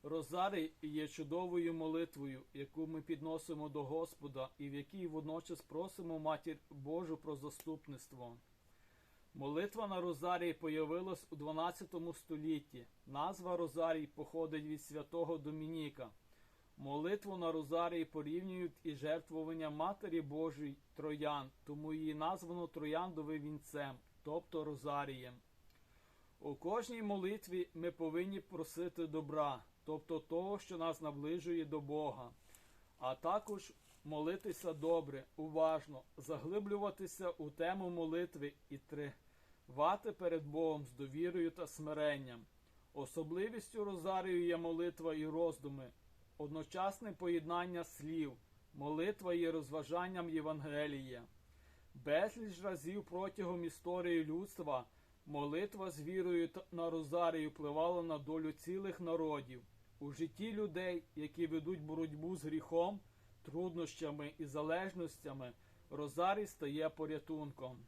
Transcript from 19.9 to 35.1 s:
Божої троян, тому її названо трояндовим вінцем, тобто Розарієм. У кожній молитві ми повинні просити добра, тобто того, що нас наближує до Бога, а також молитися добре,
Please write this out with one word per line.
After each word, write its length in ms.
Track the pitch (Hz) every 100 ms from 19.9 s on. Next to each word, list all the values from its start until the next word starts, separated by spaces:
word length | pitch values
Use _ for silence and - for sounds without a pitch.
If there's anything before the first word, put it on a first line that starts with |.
| 202 202 165
Божої 540 | 147 147 160 139 147 139 - -
троян, 560 | 151 151 151 147 131 -
тому 300 | - 147 156
її 200 | 156 156
названо 540 | 151 160 190 170 175 170
трояндовим 760 | 170 151 160 180 160 151 156
вінцем, 540 | 147 151 - 151 139 131 - -
тобто 400 | - 160 170 160
Розарієм. 720 | 151 143 143 143 143 135 123 123 - - - - - - - - - -
У 160 | 143 139
кожній 460 | 165 220 233 233
молитві 640 | 214 202 185 208 - 180 175
ми 180 | 165 170
повинні 480 | 170 165 160 185 196
просити 680 | - 175 160 - 175 170 165
добра, 560 | 156 147 151 147 127 - - -
тобто 340 | 156 151 160
того, 400 | 151 165 185 202
що 180 | - 180
нас 240 | 165 156
наближує 640 | 156 143 147 175 160 170 156
до 160 | 151
Бога, 500 | 143 151 151 117 120 - - - - - - -
а 160 | 127 131
також 580 | 165 202 208 202 - - - -
молитися 720 | 147 151 156 185 - 160 180
добре, 500 | 156 156 165 143